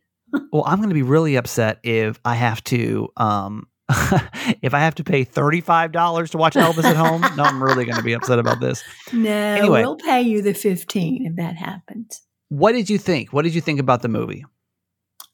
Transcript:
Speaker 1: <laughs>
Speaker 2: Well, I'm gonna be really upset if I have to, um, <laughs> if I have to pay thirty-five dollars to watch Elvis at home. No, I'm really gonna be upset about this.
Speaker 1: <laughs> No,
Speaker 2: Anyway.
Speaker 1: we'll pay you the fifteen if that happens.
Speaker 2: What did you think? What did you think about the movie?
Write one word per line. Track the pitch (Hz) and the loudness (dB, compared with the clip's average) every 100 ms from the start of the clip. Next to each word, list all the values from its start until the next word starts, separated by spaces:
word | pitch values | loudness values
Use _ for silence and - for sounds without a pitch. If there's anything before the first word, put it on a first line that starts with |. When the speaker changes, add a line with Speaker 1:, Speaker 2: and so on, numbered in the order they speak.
| _ _ _ | _ _ _
Speaker 1:
<laughs> | - - | -6 -2
Speaker 2:
Well, | 151 143 | -2 0
I'm | 190 | 0
gonna | 214 | 2
be | 156 | 0
really | 127 156 160 131 | 4 2 4 0
upset | 120 - 110 - | 0 0 0 -2
if | 120 113 110 110 | -2 0 0 -2
I | 120 117 | -2 0
have | 120 113 - | 0 -2 -2
to, | 120 117 107 110 - | -2 0 -2 -4 -2
um, | 110 101 98 107 - _ | 0 0 -4 -12 -16 _
<laughs> | - - - 185 - - 247 - | -2 0 2 0 -2 -4 -4 -2
if | 127 | 0
I | 143 | 2
have | 160 - | 0 0
to | |
pay | 156 143 | -2 -2
thirty-five | 123 - 147 170 185 165 165 | 0 0 0 0 2 0 0
dollars | 165 170 165 165 | 0 0 -2 -4
to | 160 | 0
watch | 160 277 | 2 4
Elvis | 165 160 196 | 2 4 4
at | 156 | 4
home. | 165 165 247 | 2 2 0
No, | 143 143 | 2 0
I'm | 131 | 2
really | 131 127 120 | 0 0 0
gonna | 113 | -2
be | 117 | -2
upset | 117 127 120 | -2 2 2
about | 117 117 | 2 0
this. | 127 127 - | -2 -4 -10
Speaker 1:
<laughs> | - - | -20 -6
No, | 240 214 208 208 208 | -2 0 0 0 2
Speaker 2:
Anyway. | 208 135 | 4 4
Speaker 1:
we'll | 247 311 | 2 -2
pay | 330 254 | 0 2
you | 240 214 | 2 2
the | 202 | 0
fifteen | 180 208 180 - 202 165 - 175 | 0 0 -2 -4 -4 -2 -2 -4
if | 170 | -4
that | 165 170 | -6 -6
happens. | - 185 - - 226 - _ _ - | -10 -10 -14 -14 -14 -18 _ _ -8
Speaker 2:
What | 139 202 | -2 0
did | 247 196 | 0 0
you | 202 | -2
think? | - 151 107 | 0 -4 -2
What | 139 | -2
did | 165 165 | -2 -2
you | |
think | 160 143 | -2 0
about | 135 123 | 0 0
the | 120 | 0
movie? | 110 113 135 139 _ _ _ _ _ _ - - | -4 -4 -8 -14 _ _ _ _ _ _ -20 -12